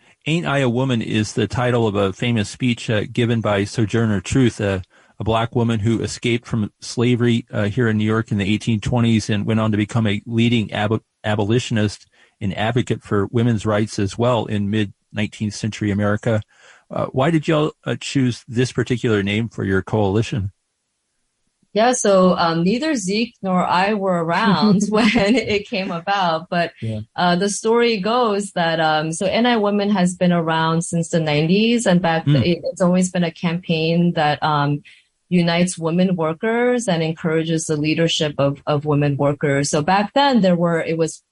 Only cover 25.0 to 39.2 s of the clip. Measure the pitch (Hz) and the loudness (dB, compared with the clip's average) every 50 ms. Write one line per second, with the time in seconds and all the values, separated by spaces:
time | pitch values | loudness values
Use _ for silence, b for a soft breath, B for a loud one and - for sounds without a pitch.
25 | - 214 220 240 196 202 262 254 220 - 208 202 208 - - 190 190 196 180 165 | 2 2 2 2 2 2 2 2 0 0 -2 -2 -4 -4 -6 -6 -4 -4 -6 -6
26 | 170 196 202 202 190 170 160 160 165 - 190 175 170 160 - - - 113 110 107 | -4 -2 0 0 0 0 0 -2 -4 -4 -2 -2 -2 -2 -4 -8 -8 -8 -6 -8
27 | 107 - _ - 175 180 175 180 196 208 202 - - 226 226 233 240 240 226 208 | -10 -10 _ 0 0 2 2 2 0 -2 -2 -2 0 0 2 2 2 2 0 0
28 | 185 214 233 254 247 220 202 202 202 202 - 180 170 165 165 160 160 156 156 156 | -2 -2 0 0 0 0 0 -2 -4 -4 -4 -2 0 0 0 2 2 2 2 0
29 | 156 160 160 - 202 190 - 220 233 247 240 226 202 202 202 202 202 202 208 190 | 0 -2 -4 -4 -2 -2 0 2 2 2 2 2 2 0 0 0 0 0 2 2
30 | 180 180 180 - 185 180 175 175 165 160 160 160 160 160 165 165 170 - - 170 | 2 0 0 0 2 2 2 2 2 0 0 0 2 2 0 0 -2 -2 -4 -4
31 | 165 - - 170 156 156 147 147 156 160 185 202 220 233 240 233 226 202 180 175 | -2 -2 -2 0 0 2 2 2 2 2 2 2 2 2 2 2 2 2 2 2
32 | 185 165 165 160 160 139 147 139 113 170 175 165 - 175 175 - 185 175 180 180 | 2 2 0 0 2 2 2 4 4 2 0 0 -2 -6 -2 0 2 2 4 2
33 | 185 185 - 180 175 165 - - - 170 165 170 - - 170 160 160 160 165 175 | 2 0 0 -2 -2 -2 -2 -4 -4 -4 -2 -4 -2 -2 -2 0 0 2 2 2
34 | 170 175 170 170 151 147 147 135 - 156 151 147 143 143 147 143 B B B B | 2 2 2 2 2 0 0 0 0 0 0 2 2 0 0 -2 B B B B
35 | B B B _ _ _ 175 175 170 170 170 170 180 180 - - 160 160 165 180 | B B B _ _ _ 0 2 2 2 2 2 2 0 0 -4 -4 -2 0 2
36 | 185 190 180 170 160 156 160 160 - 220 226 233 240 247 247 247 233 220 175 160 | 2 2 2 0 -2 -2 -2 -2 -2 -2 0 0 0 0 0 0 0 0 0 0
37 | 160 160 160 - - 160 160 160 160 165 165 160 160 - 160 147 147 156 156 156 | 0 -2 -4 -4 -4 -2 0 0 0 0 -2 -2 -2 -2 -2 -2 0 0 0 2
38 | 165 160 - - 160 151 147 - 139 139 143 - - - 151 143 147 151 147 143 | 0 0 0 0 -2 -2 0 0 0 0 0 -2 -2 -2 -2 -2 0 0 0 2
39 | 147 143 143 135 | 2 2 0 0